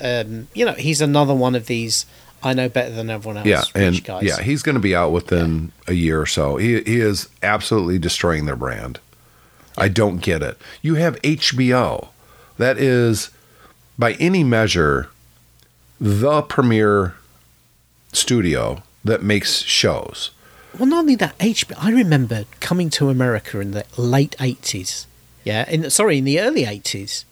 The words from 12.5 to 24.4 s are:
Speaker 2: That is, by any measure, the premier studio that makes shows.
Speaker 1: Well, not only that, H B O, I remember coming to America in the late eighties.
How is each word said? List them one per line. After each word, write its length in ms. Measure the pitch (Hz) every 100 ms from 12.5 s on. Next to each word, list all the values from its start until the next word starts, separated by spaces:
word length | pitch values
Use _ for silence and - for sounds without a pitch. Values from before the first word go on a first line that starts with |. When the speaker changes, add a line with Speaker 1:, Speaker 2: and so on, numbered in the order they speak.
| -
Speaker 2:
That 200 | 123 120
is, 520 | 135 123 117 104 - - _ _ - _ _ -
by 160 | 117
any 300 | 101 165 185
measure, 640 | 135 113 107 87 76 67 - _ _ _ _ _ _ _ _ _
the 400 | 107 101 135 151
premier 720 | 147 - 123 110 107 101 90 - _ _ _ _ _ _ _ _ _
studio 720 | - - 120 87 65 57 69 - _
that 200 | 104 113
makes 380 | 101 104 - -
shows. 720 | - - 104 67 - - - - - - - -
Speaker 1:
Well, 100 | 262
not 120 | 339
only 160 | 302 220
that, 200 | 180 -
H 280 | 214 - -
B 80 | -
O, 60 |
I 100 | 185
remember 540 | 247 190 143 117 110 104 -
coming 300 | - 180 165
to 180 | - 139
America 500 | 127 127 107 - 104
in 120 | 98
the 140 | 104 - -
late 380 | 120 135 143
eighties. 680 | -